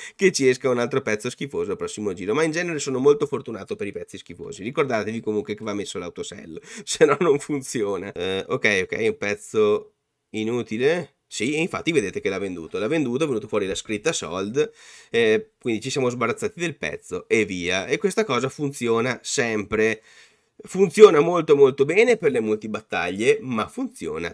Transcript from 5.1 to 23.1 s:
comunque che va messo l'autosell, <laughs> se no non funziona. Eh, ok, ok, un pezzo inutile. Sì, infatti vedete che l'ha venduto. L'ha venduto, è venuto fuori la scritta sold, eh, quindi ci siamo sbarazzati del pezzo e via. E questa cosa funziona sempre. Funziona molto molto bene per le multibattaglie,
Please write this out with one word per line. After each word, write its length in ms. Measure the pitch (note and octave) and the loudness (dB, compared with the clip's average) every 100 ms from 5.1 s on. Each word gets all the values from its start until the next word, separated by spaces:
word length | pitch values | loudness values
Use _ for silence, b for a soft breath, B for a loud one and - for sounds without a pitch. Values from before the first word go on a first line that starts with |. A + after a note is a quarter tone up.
| A2+ | -4
comunque 340 | A2 G#2+ F#2+ | -2 -2 -4
che 100 | G#2+ | -8
va 80 | A2 | -6
messo 260 | G2+ F#2+ F#2+ | -6 -6 -8
l'autosell, 640 | F2 - E2+ F#2 E2+ D#2+ - | -10 -10 -12 -12 -14 -16 -16
<laughs> 120 | - | -18
se 220 | - - D#3 | -8 4 4
no 100 | D3 | 6
non 180 | F3 C#3+ | 4 2
funziona. 760 | - C#3+ C3+ - G2+ G2 G2 | 2 -4 -4 -4 -2 -2 -6
Eh, 320 | - F2+ F#2+ - | -6 -2 -2 -2
ok, 340 | B2 A2+ G2 | 0 2 2
ok, 120 | F#2 F2 | 0 0
un 160 | A2+ G#2+ | 0 0
pezzo 760 | G2+ G2+ - A2 G#2 G#2 - _ _ _ _ | -2 -4 -2 2 4 2 -2 _ _ _ _
inutile. 840 | A2 A2 A#2+ A#2 G#2+ C3+ F3 D#3 _ _ | -6 -2 -2 -4 0 0 0 -4 _ _
Sì, 340 | - A#2 D3+ | -4 -2 -2
infatti 320 | F3 F2+ D#3+ | -2 -2 0
vedete 280 | D#3+ G2 G2+ | 0 0 -4
che 80 | G2+ | -4
l'ha 100 | F#2+ | -4
venduto. 400 | G2 F2 D#2+ F#2 | -6 -8 -8 -4
L'ha 100 | G#2+ | -2
venduto, 340 | G2+ A#2+ A#2+ | 0 -2 -2
è 40 | D#3 | -2
venuto 200 | A#2 G#2+ | -2 -4
fuori 200 | G#2+ F#2+ | -4 -2
la 100 | F2+ | -4
scritta 360 | - G#2 B2+ | -6 -4 -2
sold, 580 | E3 D#2+ F2+ G2 C3 D3+ B B B B | -4 -6 -4 -4 0 -2 B B B B
eh, 420 | A#2 A2+ G#2+ G#2+ _ | 2 4 2 0 _
quindi 200 | B2+ A2 | -4 -4
ci 80 | C3+ | -4
siamo 200 | C#3 B2+ | -2 -2
sbarazzati 500 | A#2+ A#2 A#2 G#2 - | 0 -2 -2 -4 -4
del 180 | E3+ C#3+ | -6 -6
pezzo 520 | D#2+ - - F2 - | -8 -8 -10 -10 0
e 160 | A2+ | 2
via. 420 | G2+ F#2 F2 F#2+ F#2+ | 2 -2 -2 -2 -2
E 120 | D#3 | -2
questa 260 | G3 F#3 | 0 0
cosa 240 | G#3+ A#2+ C3 | 0 0 -2
funziona 720 | - C#3+ C#3 A#2 A2+ B2 A#2 | -4 -6 -4 0 0 0 -4
sempre. 800 | - - A#2+ G#2+ G2 A2 A2 G#2+ b b b b b _ | -4 -2 0 -2 -2 0 2 0 b b b b b _
Funziona 580 | - F#3 F#3+ G3+ G#3 D#3+ | -10 2 2 10 10 10
molto 360 | E3 F3 D#3 C#3+ | 4 2 4 8
molto 300 | C#3 C3 C#3+ | 8 6 2
bene 320 | F3+ A3+ A3 | 4 4 4
per 140 | D#3+ | 2
le 80 | B2 | 0
multibattaglie, 960 | A2 G#2+ A2 G#2+ - F#2+ F2 | 0 -2 -2 -8 -6 -4 -4